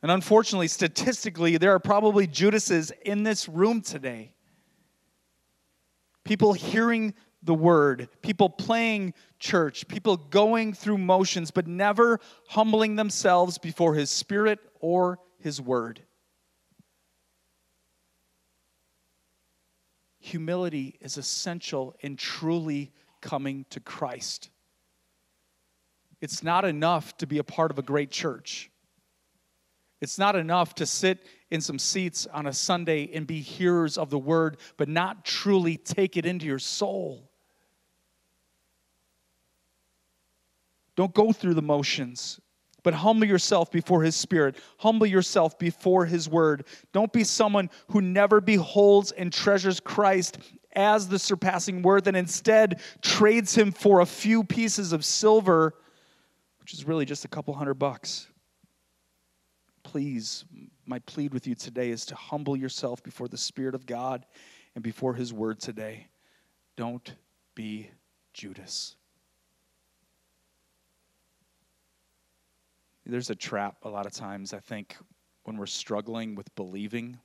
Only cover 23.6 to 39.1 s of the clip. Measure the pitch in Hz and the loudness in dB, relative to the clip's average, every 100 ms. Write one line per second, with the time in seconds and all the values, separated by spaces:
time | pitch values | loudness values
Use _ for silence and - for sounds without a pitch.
23.6 | 135 - - - 139 123 - - - _ | -12 -16 -16 -8 -8 -8 -12 -12 -16 _
24.6 | _ _ _ _ _ _ _ _ _ _ | _ _ _ _ _ _ _ _ _ _
25.6 | _ _ _ _ _ _ 151 - 160 175 | _ _ _ _ _ _ -10 -8 0 0
26.6 | 196 151 160 170 - - 147 147 143 - | 0 0 0 0 -2 -12 -6 -4 -4 0
27.6 | 160 143 135 143 143 - 165 117 - - | 0 0 -2 -2 -2 -6 -6 -8 -12 -14
28.6 | - _ _ _ _ _ _ _ _ _ | -16 _ _ _ _ _ _ _ _ _
29.6 | _ _ _ _ 143 - 202 196 160 180 | _ _ _ _ -12 -2 0 0 0 0
30.6 | 165 - 151 - 190 185 _ _ _ 165 | 0 -2 -6 0 0 0 _ _ _ -6
31.6 | 151 139 - 196 185 - - 147 147 135 | -6 -4 -4 -2 -4 -4 -10 -8 -6 -6
32.6 | - 180 170 156 147 160 151 160 139 - | -2 -2 0 -2 -2 -8 -8 -8 -10 -2
33.6 | 180 175 160 - 156 143 135 165 160 147 | 2 2 2 -2 -4 -4 0 2 0 -2
34.6 | - _ 143 160 180 202 - - 202 196 | -20 _ -2 -2 -2 -6 -8 -4 2 2
35.6 | 170 165 - - 190 175 165 180 151 135 | 2 -2 -6 -2 -2 0 -4 -4 -4 -6
36.6 | - - 202 196 170 127 _ _ _ _ | -6 -6 -4 -4 -8 -12 _ _ _ _
37.6 | _ _ _ _ _ _ _ _ _ _ | _ _ _ _ _ _ _ _ _ _
38.6 | _ _ _ _ _ | _ _ _ _ _